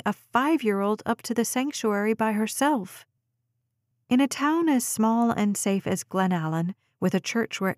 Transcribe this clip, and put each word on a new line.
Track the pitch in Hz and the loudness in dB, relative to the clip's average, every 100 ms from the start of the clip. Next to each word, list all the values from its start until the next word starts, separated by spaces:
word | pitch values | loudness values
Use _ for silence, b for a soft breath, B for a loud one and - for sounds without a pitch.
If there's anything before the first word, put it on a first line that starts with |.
| 208 | -2
a | |
five-year-old | - _ 240 277 320 220 196 202 214 - | -4 _ 0 2 2 2 0 0 -2 -2
up | 233 | -4
to | - | -2
the | 233 | -2
sanctuary | 226 254 277 - 220 202 214 | 0 0 -2 -2 -2 0 0
by | 220 220 | 0 0
herself? | 214 220 - 285 277 185 - - _ _ _ _ _ _ _ _ _ - | 0 -2 0 0 0 -4 -12 -20 _ _ _ _ _ _ _ _ _ 0
In | 254 | 2
a | 277 | 2
town | - 285 320 330 | 0 0 2 2
as | 262 - | 2 0
small | - 220 226 233 | 0 2 2 2
and | - 208 202 | 2 0 0
safe | 202 196 - | 0 -2 -2
as | 185 | -4
Glen | - 190 185 | -4 -2 0
Allen, | 180 160 160 175 - _ - | 0 -2 -2 -4 -6 _ -4
with | 180 190 | 0 0
a | |
church | - 233 220 - | -2 -4 -4 -2
where | 190 | -4